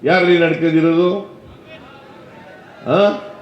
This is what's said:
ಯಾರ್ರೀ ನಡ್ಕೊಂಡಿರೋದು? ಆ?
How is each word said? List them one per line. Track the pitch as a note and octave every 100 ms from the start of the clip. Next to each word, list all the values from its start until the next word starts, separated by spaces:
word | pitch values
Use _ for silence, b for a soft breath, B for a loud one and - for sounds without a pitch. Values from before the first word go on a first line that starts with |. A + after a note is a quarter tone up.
ಯಾರ್ರೀ | B2 F3+ F3 F3
ನಡ್ಕೊಂಡಿರೋದು? | E3 D#3+ E3 D#3+ E3 E3 F3+ G3 F#3 - - - - - - - - - - - - - - - -
ಆ? | D#3+ G3+ G3+ - -